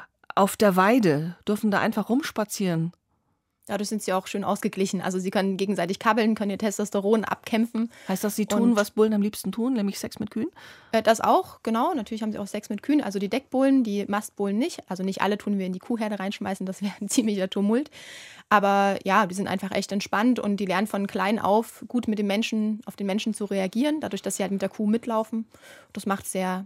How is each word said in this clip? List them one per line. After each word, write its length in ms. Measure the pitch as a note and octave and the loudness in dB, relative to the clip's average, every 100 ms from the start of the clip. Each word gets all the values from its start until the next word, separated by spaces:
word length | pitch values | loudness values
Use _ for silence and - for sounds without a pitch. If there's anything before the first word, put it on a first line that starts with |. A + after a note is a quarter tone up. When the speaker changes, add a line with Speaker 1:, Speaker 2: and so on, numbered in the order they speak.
| - _ - - | -20 _ -6 2
Speaker 1:
auf 220 | G3 - | 2 4
der 180 | G#3 F3+ | 4 6
Weide, 640 | F#3+ B3+ F#3+ D3 E3 - - | 6 6 4 2 -2 -6 -4
dürfen 240 | G#3 G#3+ | 0 2
da 80 | G3 | 2
einfach 300 | G3+ A3 G3 | 2 0 0
rumspazieren. 800 | B3+ - - G#3+ - F#3 E3 E3+ - _ _ _ _ _ _ - | 0 0 -4 -4 -2 0 0 -2 -6 _ _ _ _ _ _ -6
Speaker 2:
Dadurch 220 | G3+ G3+ | -4 -4
sind 120 | G#3+ | -4
sie 120 | - | 0
auch 120 | F#3+ - | 0 0
schön 180 | G3+ | -4
ausgeglichen. 560 | F#3 G3+ G#3 F#3 G3 F#3 | -2 0 -2 0 -2 -2
Also 200 | F#3 F#3 | -2 -2
sie 100 | F#3 | 0
können 260 | G#3 G3 F#3 | 0 0 0
gegenseitig 440 | G3 F#3+ F3 G3 | 0 0 -2 0
kabbeln, 340 | A3+ A3 A3 | 2 2 2
können 160 | A3 G3+ | 2 -2
ihr 80 | F#3+ | -2
Testosteron 680 | A3 - G#3 G3+ G3 A3 | -2 -2 -2 0 2 2
abkämpfen. 680 | F#3+ - - A3 A3+ A3 A3+ - - | 0 -6 -2 0 0 -2 -6 -6 -6
Speaker 1:
Heißt 160 | F#3+ | -4
das, 120 | G#3+ G#3 | -2 -2
sie 120 | G#3 | 0
tun, 140 | G#3 A#3+ | 2 4
Speaker 2:
Und 40 | G#3 | 4
Speaker 1:
was 140 | G#3 | 2
Bullen 240 | G#3+ A3 | 2 4
am 80 | G#3+ | 4
liebsten 300 | G#3 - F#3+ | 0 -2 -6
tun, 220 | G#3 B3 | -2 -2
nämlich 260 | B3 G3+ - | 0 -2 -4
Sex 180 | A#3 - | -8 -8
mit 140 | G#3+ | -8
Kühen? 180 | G#3+ D#4 - - - - | -6 -6 -8 -20 -20 -4
Speaker 2:
Äh, 120 | A3+ | 2
das 180 | A3 A3+ | 4 4
auch, 400 | G#3 D#4 - - | 4 4 2 -6
genau. 320 | A#3 A3+ D#4 | -2 0 0
Natürlich 300 | D#4 G3+ A3 | -2 -4 -6
haben 80 | A3 | -4
sie 80 | G3+ | -6
auch 80 | G3+ | -6
Sex 220 | G#3+ - | -8 -6
mit 100 | G#3 | -6
Kühen. 220 | - D4 | 0 2
Also 160 | G#3+ G3 | 2 -2
die 100 | G3 | -2
Deckbullen, 540 | C4 - C4 C4+ C4+ | -2 -2 2 4 4
die 220 | A3 G3+ G3+ | 4 0 -2
Mastbullen 500 | G3+ - - G3+ G#3 | -4 -4 -4 -2 0
nicht. 240 | E4 - - | -2 -4 -8
Also 140 | F#3 | -4
nicht 180 | F#3+ F#3+ | -4 0
alle 160 | F#3+ G#3 | 0 0
tun 220 | G#3 G3+ | -2 -2
wir 80 | F#3 | -2
in 60 | |
die 40 | F#3 | -6
Kuhherde 400 | - A#3 G#3+ G3+ | -4 -4 -2 -4
reinschmeißen, 480 | F#3+ - G3 F#3+ F#3 | -6 -6 -6 -4 -6
das 160 | F#3+ | -6
wäre 120 | G3+ - | -6 -6
ein 100 | G#3 | -2
<laughs> 0 | |
ziemlicher 380 | - G#3+ G3+ F#3+ | 0 2 0 -2
Tumult. 440 | G3+ G3+ A#3 D4+ - - - - - - | 0 0 0 -2 -10 -20 -18 -18 -20 2
Aber 480 | G#3 G3 G3+ G3 G3 | 4 6 4 4 2
ja, 240 | F#3+ G3 F#3 | 2 4 2
die 80 | F#3 | 0
sind 120 | - | -4
einfach 220 | F#3+ G3 | -4 -2
echt 200 | G3+ - | -4 -2
entspannt 480 | G3+ - G3 A#3+ A#3 | -4 -2 2 2 2
und 180 | G#3 G3+ | 0 -2
die 80 | F#3+ | 0
lernen 220 | F3+ G#3 | 0 0
von 180 | G3+ G3 | -2 -2
klein 320 | G3 F#3+ G#3+ | -2 0 0
auf 480 | F#3 G#3+ A3+ - - | 2 2 2 -6 -6
gut 200 | B3 A3+ | -4 -2
mit 100 | G#3 | 0
dem 80 | G3+ | 0
Menschen, 560 | G3+ A3+ A3 G#3+ G#3+ - | 0 0 -2 -2 -4 -8
auf 80 | - | -6
den 100 | G3+ | -2
Menschen 300 | G#3 A3+ G#3 | -2 -2 -4
zu 100 | G3+ | -4
reagieren, 540 | G3 F#3+ A3+ D4 D4+ | -2 -2 0 0 0
dadurch, 220 | G#3 G3 | -4 -6
dass 140 | G3+ - | -4 -4
sie 40 | |
halt 100 | F#3+ | -2
mit 120 | G3 | -2
der 60 | F#3+ | -4
Kuh 180 | - G#3 | -2 0
mitlaufen. 580 | A#3 A#3+ A3 A3 A3+ A3+ - - - - | 0 0 -2 -2 -6 -8 -14 -20 -20 -18
Das 140 | G#3 G3 | -10 -6
macht's 240 | G3 - | -6 -4
sehr 340 | F#3+ F#3 F#3 | -4 -2 -4